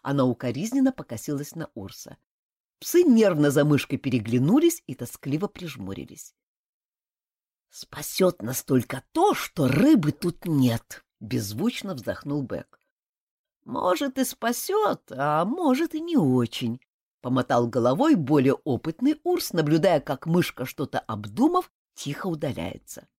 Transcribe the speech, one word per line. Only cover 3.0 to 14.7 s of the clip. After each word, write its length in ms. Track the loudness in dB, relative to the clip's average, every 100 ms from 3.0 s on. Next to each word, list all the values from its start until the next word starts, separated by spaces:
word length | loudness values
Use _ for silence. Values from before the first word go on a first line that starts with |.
нервно 460 | 6 6 6 4 4
за 140 | 4 4
мышкой 320 | 2 0 -6
переглянулись 840 | -2 -2 0 0 4 4 4 0 -12
и 80 | -12
тоскливо 520 | -12 -12 -6 -4 -6
прижмурились. 880 | -8 -14 -12 -10 -10 -12 -18 -20 _ _ _ _ _ _ _ _ _ _ _ _ _ _
«Спасёт 720 | -20 -18 -14 -10 0 0 0
нас 220 | -8 -8
только 400 | 0 0 0 -10 _
то, 220 | 2 2
что 340 | 2 -4 0 2
рыбы 440 | 4 6 6 4
тут 340 | -2 -6 -6 -2
нет», 580 | 2 4 2 _ -20 _ _
беззвучно 760 | -6 -4 -4 -2 -2 -2 -8 -8
вздохнул 480 | -8 -8 -4 -4
Бэк. 360 | -4 -8 -10 _ _ _ _ _ _ _ _ _ -8
«Может, 540 | -2 0 0 -2 -2
и 40 |
спасёт, 880 | -4 -2 -4 -4 -2